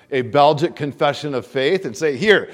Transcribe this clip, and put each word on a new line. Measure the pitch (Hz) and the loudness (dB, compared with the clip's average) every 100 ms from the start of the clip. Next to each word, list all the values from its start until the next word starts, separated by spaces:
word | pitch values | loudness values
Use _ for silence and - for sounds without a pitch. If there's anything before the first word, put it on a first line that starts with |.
| _ | _
a | 135 | -6
Belgic | 117 139 147 147 170 - | 0 4 4 4 -2 -4
confession | 147 - 147 135 147 | -8 -2 -2 -2 -6
of | 131 - | -6 -6
faith | 135 139 185 156 | -2 0 0 -4
and | 107 | -4
say, | 156 127 | -4 0
"Here, | 208 180 - | 2 2 0